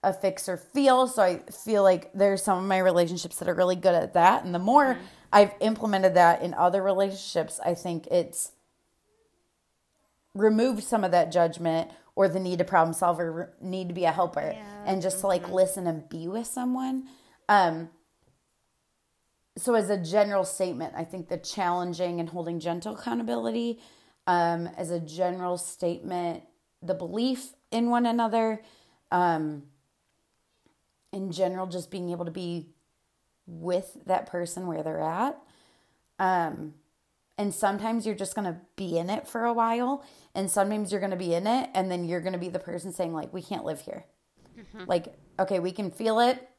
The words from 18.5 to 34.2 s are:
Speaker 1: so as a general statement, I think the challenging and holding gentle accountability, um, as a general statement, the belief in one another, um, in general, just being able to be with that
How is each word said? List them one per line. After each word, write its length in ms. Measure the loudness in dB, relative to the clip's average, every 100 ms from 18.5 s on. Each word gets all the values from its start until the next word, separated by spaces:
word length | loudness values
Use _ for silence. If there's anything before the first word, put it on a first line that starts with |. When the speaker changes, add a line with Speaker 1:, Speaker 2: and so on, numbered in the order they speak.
| _ _ _ _ _ _ _ _ _ _ -6
Speaker 1:
so 180 | 0
as 140 | 2 2
a 100 | -2
general 460 | 0 2 2 2
statement, 500 | -2 -2 -4 -4 -8 -8
I 80 |
think 240 | -10 -10 -10
the 100 | -10
challenging 800 | -8 -4 -2 0 -4 -4 -4 -4
and 120 | -6
holding 280 | -6 -6 -6
gentle 380 | -4 -6 -8 -8
accountability, 840 | -6 -4 -2 -4 -2 -4 -4 -6 -14 _ _ _ 0
um, 400 | 2 2 0 -6 -8
as 140 | -6
a 80 | -6
general 600 | -6 -2 -2 -2 -4 -4
statement, 840 | -6 -4 -4 -4 -6 -4 -4 -6 -14 _ _ _
the 120 | -6
belief 600 | -4 -4 -2 -2 -2 -8 -18 _
in 180 | -2 2
one 160 | 2
another, 580 | 2 2 2 2 0 -2 -10 _ _ _ _
um, 560 | 2 2 2 -2 -8 -14 _ _ _ _ _ _ _ _ _ _ _ _ _ _
in 180 | -8 -8
general, 380 | -2 -2 -2 -6
just 200 | -6 -8
being 220 | -8 -6
able 140 | -6
to 80 | -6
be 420 | -6 -6 -6 -8 _ _ _ _ _ _ _ -18
with 460 | -10 -2 -2 -4 -16 -2
that 200 | -2